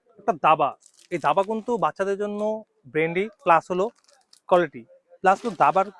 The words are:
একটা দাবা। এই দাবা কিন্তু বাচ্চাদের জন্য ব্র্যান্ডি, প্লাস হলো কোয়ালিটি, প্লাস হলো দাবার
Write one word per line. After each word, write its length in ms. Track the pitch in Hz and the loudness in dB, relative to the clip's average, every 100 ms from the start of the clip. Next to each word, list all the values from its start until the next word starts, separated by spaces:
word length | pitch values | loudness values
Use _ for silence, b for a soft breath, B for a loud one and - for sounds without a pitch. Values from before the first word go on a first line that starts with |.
| _ _ | _ _
একটা 140 | - 170 160 | -6 0 2
দাবা। 240 | 156 139 - _ _ _ | 2 0 -4 _ _ _
এই 40 | 175 143 | -4 0
দাবা 160 | 143 196 | 0 0
কিন্তু 200 | 220 226 233 | -4 -4 -2
বাচ্চাদের 320 | 156 - 190 196 | -2 -2 -6 -4
জন্য 180 | 208 208 214 220 - _ 131 | -6 -6 -6 -6 -12 _ -8
ব্র্যান্ডি, 320 | 151 165 175 220 _ | -4 -2 -2 -6 _
প্লাস 200 | 185 165 - | 2 2 2
হলো 140 | 180 220 _ _ _ _ _ - | -4 -4 _ _ _ _ _ 2
কোয়ালিটি, 340 | 180 156 123 113 _ _ - | 2 2 -6 -20 _ _ -2
প্লাস 160 | 190 190 | 0 0
হলো 120 | 240 170 | -2 0
দাবার 240 | 147 180 196 | 2 2 -2